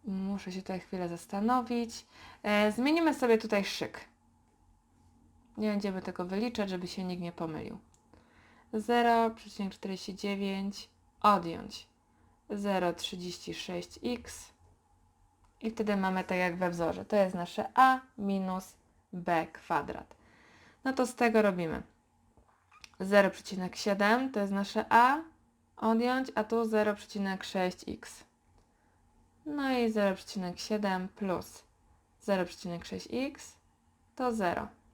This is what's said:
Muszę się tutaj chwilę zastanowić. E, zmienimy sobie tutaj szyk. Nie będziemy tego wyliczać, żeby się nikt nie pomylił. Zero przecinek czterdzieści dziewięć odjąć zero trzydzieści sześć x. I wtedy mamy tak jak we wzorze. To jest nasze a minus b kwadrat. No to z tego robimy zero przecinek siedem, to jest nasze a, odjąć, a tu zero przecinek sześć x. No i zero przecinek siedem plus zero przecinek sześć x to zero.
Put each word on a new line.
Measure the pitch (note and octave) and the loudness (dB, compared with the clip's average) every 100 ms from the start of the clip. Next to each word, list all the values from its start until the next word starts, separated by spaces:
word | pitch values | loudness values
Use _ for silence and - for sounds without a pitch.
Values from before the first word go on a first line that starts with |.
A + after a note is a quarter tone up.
| A#3 | -6
Muszę | F#3+ F#3+ G3 F#3+ | -4 -4 -4 -6
się | F#3 | -8
tutaj | G3 F#3+ | -6 -8
chwilę | - F#3 F3 | -6 -6 -4
zastanowić. | E3+ - G3 G#3+ B3+ A#3+ A#3+ A#3 - - - - - | -6 -8 -2 2 2 2 -4 -4 -10 -18 -20 -20 -8
E, | G#3 G#3 G#3+ | 2 4 4
zmienimy | G#3+ C4+ D#4+ D#4+ | 4 2 4 4
sobie | C#4+ B3 A3 | 4 4 4
tutaj | A3 G3+ F#3+ | 4 0 0
szyk. | - - - - _ _ _ _ _ _ _ _ _ _ _ _ _ _ - | -4 -6 -8 -20 _ _ _ _ _ _ _ _ _ _ _ _ _ _ -4
Nie | G#3+ | -2
będziemy | G3+ G3+ F#3+ | 0 -2 -4
tego | F#3 F#3 F3+ | -6 -6 -4
wyliczać, | F#3+ A#3+ A#3 G3+ | -2 -2 -2 -4
żeby | F#3 F3+ | -4 -6
się | - | -6
nikt | F#3 F3+ | -6 -4
nie | E3+ | -6
pomylił. | F3 E3 D#3 - F#3+ _ _ _ - _ _ - - _ | -6 -6 -6 -10 -12 _ _ _ -20 _ _ -20 -20 _
Zero | A3 G#3+ A#3+ A#3 A3+ A3+ | -6 2 4 6 6 4
przecinek | A3+ G#3 - G3 | -2 -16 -8 -8
czterdzieści | - G3+ F#3 - F#3+ | -6 -8 -8 -8 -6
dziewięć | G3+ G3 G3 G3 G3 - - _ _ _ | -4 -2 -2 -2 -4 -8 -16 _ _ _
odjąć | G#3 G3 E3+ A#2+ - - - _ _ _ _ _ _ | 6 6 2 -8 -10 -14 -18 _ _ _ _ _ _
zero | G#3 G3+ F#3+ F3 | -4 0 2 2
trzydzieści | E3+ - F3+ F3+ F3 - | -2 -8 -8 -8 -10 -10
sześć | E3 - F3 F3 - | -10 -8 -8 -10 -8
x. | A#3+ A#3+ - - - _ - _ _ _ _ _ _ _ _ _ | -6 -6 -8 -16 -18 _ -20 _ _ _ _ _ _ _ _ _
I | A3 | -8
wtedy | A3+ G#3 G3+ | -2 0 2
mamy | F#3+ F#3 | 2 0
tak | F3+ F#3 | 0 0
jak | F3+ F3 | 0 0
we | F3+ | -2
wzorze. | F3 E3 F#3 G3 | 0 -2 -2 0
To | G#3 | 2
jest | F#3+ F#3+ | 2 0
nasze | F3 - - | -6 -6 -2
a | - C4 C4 - - | 6 6 6 -4 -6
minus | G3+ G3 F#3+ F#3 - - _ _ _ | -2 -2 -2 -6 -8 -20 _ _ _
b | F3+ E3+ E3 D#3+ | -8 0 0 0
kwadrat. | - - - - - - - - - - - - _ | -10 -2 -2 -2 -10 -12 -20 -20 -20 -20 -20 -20 _
No | C4+ | -4
to | C4+ A#3+ | 0 -2
z | - | 2
tego | A#3+ A3+ | 4 6
robimy | G#3 F3+ E3 D3 - _ _ _ _ _ _ _ _ - - _ | 4 2 -4 -6 -10 _ _ _ _ _ _ _ _ -20 -20 _
zero | F#3+ G3+ F#3+ | 4 6 6
przecinek | - - F#3+ F#3 - | 2 -10 -6 -6 -4
siedem, | G#3+ G3 G#3 A#3+ C4+ | -2 2 4 4 2
to | A#3+ | -2
jest | G3 | -2
nasze | G3 G3 A3 - | 0 -2 -2 6
a, | A3+ B3 D4 D#4+ _ _ _ _ - | 8 8 4 -2 _ _ _ _ -2
odjąć, | A3 A3+ B3 C4 C4 - | 2 2 2 0 0 -2
a | |
tu | G#3+ A3+ A3+ | 0 0 2
zero | A3 G#3 G#3 | 2 2 0
przecinek | - G#3 G3 F#3+ | -6 -4 -4 -4
sześć | - F#3+ F3+ F3+ - | -4 0 0 -2 -12
x. | - - - - _ _ _ _ _ _ _ _ _ _ _ D#4 | -12 -14 -20 -20 _ _ _ _ _ _ _ _ _ _ _ -8
No | D4 C4+ | -2 2
i | C4 A#3 | 4 2
zero | A3 G3+ F#3+ | 4 2 0
przecinek | - G3+ F3+ F3 | -6 -6 -6 -6
siedem | - G#3+ G3+ F#3 F#3 | -4 0 0 -2 -4
plus | - G3 E3+ - - _ _ _ _ _ _ | -6 -2 -2 -4 -20 _ _ _ _ _ _
zero | - F#3+ F3 | -2 0 0
przecinek | - F3+ F3 - | -6 -8 -8 -8
sześć | F#3+ - | -10 -6
x | A#3+ C4+ C#4 - - _ _ _ _ _ - | -4 -4 -8 -20 -20 _ _ _ _ _ -4
to | B3+ | -2
zero. | A3+ F3+ - - - _ | 0 0 0 -6 -12 _